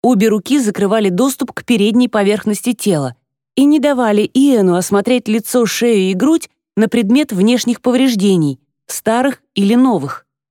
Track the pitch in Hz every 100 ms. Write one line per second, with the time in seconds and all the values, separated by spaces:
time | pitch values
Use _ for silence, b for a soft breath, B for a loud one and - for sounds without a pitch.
0 | 226 233 220 214 - 285 220 196 196 220
1 | 202 180 269 - 254 - - 240 202 233
2 | 247 214 202 208 214 202 - 240 - 165
3 | 135 123 _ _ _ - 285 302 285 269
4 | 233 208 214 - 285 247 190 175 180 202
5 | 196 247 240 220 - 247 226 - 240 220
6 | 185 185 269 330 - _ _ - 220 226
7 | 202 254 302 190 208 247 - 233 - 254
8 | 269 226 202 185 151 131 _ _ - -
9 | - 226 269 247 _ - 196 233 262 202
10 | 135 - _ _ _